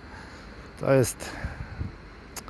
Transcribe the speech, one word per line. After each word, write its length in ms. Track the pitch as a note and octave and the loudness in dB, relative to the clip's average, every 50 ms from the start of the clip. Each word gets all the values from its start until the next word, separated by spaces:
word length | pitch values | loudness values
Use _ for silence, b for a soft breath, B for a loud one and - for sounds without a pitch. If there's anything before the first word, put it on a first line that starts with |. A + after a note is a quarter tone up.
| B B B B B B B B B B B B B B - - | B B B B B B B B B B B B B B -8 0
To 140 | - - C3+ | 4 8 8
jest, 360 | C3+ A#2 - - - - B B B B B B B B B B B B B B - - - - - - - - - B B | 10 8 8 4 0 -6 B B B B B B B B B B B B B B -8 -12 -14 -14 -14 -16 -12 -10 -10 B B